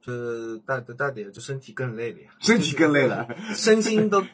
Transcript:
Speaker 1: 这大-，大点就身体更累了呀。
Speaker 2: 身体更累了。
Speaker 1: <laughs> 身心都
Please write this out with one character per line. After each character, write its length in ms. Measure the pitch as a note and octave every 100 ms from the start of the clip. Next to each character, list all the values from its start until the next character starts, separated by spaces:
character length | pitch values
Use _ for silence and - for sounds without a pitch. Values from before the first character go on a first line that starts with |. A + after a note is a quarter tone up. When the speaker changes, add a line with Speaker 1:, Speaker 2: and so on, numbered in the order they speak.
Speaker 1:
这 540 | - B2 A#2+ A#2 A2+ A2 -
大-， 140 | C3 B2 B2
大 140 | C#3+
点 200 | B2 G2+
就 80 | G2
身 200 | A#2+ C3+
体 120 | -
更 220 | - C3 A2
累 160 | A#2
了 80 | F#2
呀。 100 | - _
Speaker 2:
身 180 | - A3+
体 180 | D3+ -
更 160 | D#3+
累 140 | C#3+ B2+
了。 220 | A2+ A#2 A#2+
Speaker 1:
<laughs> 120 | -
身 260 | G#3 A3+ A3
心 260 | G#3+ G#3+ G#3+
都 140 | G3 F#3+